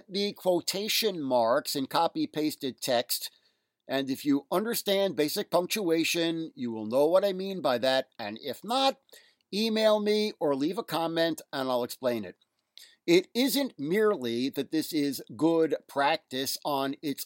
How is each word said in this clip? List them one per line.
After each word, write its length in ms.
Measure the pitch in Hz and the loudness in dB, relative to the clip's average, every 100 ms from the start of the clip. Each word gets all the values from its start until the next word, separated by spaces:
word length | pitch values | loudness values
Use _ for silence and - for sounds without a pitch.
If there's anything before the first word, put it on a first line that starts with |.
| - | -6
the 240 | 196 208 | -2 -2
quotation 880 | - 185 175 - 190 208 - 220 180 | -2 0 0 0 -4 -2 0 0 -2
marks 540 | 135 127 113 139 - 147 | 0 2 4 2 0 -4
in 100 | 135 | -2
copy-pasted 920 | 156 165 160 147 151 151 - 135 113 | 2 0 0 -4 -2 -4 -4 -8 -6
text. 500 | - 120 - - - - _ _ _ _ - | 0 0 0 -6 -8 -14 _ _ _ _ -6
And 240 | 135 135 | -4 -2
if 140 | 135 | -4
you 220 | 147 139 - | 0 0 0
understand 640 | 180 214 226 - 196 196 | -2 0 -4 0 0 0
basic 360 | 147 151 208 - | 0 -2 -2 0
punctuation, 1000 | 175 180 220 175 165 151 175 165 165 160 - | 0 0 -2 0 2 2 0 0 -2 -6 -8
you 160 | 123 | -6
will 140 | 110 107 | -6 -2
know 200 | 127 151 | 2 4
what 180 | 185 | 4
I 80 | 202 | 2
mean 280 | 185 196 185 | -2 -4 -2
by 180 | 143 123 | 0 2
that. 300 | 131 131 - - | 2 2 0 -8
And 180 | 107 107 | -10 -8
if 220 | 139 117 | -10 -10
not, 320 | 196 254 269 269 _ - _ _ _ | -4 0 2 0 _ -20 _ _ _
email 460 | 196 220 220 214 214 | -2 0 4 4 4
me 320 | 208 214 214 - | 4 2 0 0
or 160 | 156 139 | 0 2
leave 220 | 151 190 | 0 -2
a 40 | |
comment 580 | - 156 165 165 165 156 - | -4 -2 -2 0 0 -2 -6
and 160 | 139 131 | -6 -2
I'll 160 | 123 | 0
explain 400 | 123 - 127 117 | -2 -2 -2 -2
it. 100 | 90 - _ _ _ - - _ - | -6 -14 _ _ _ -20 -20 _ 2
It 220 | 175 185 | 4 4
isn't 400 | 233 262 233 269 - | 0 0 0 -2 -4
merely 720 | 143 196 214 190 123 117 135 | -2 2 2 2 -2 -2 -2
that 220 | 139 131 | -4 -2
this 200 | 156 - | -2 0
is 300 | 156 143 127 - 117 | -2 -2 -4 -10 0
good 400 | 156 165 160 143 - | 2 4 2 -2 -4
practice 680 | 139 139 160 - 131 135 - | 0 2 0 -4 -6 -4 -6
on 320 | - 143 135 139 | -2 0 0 -2
its 220 | 151 135 | -6 -6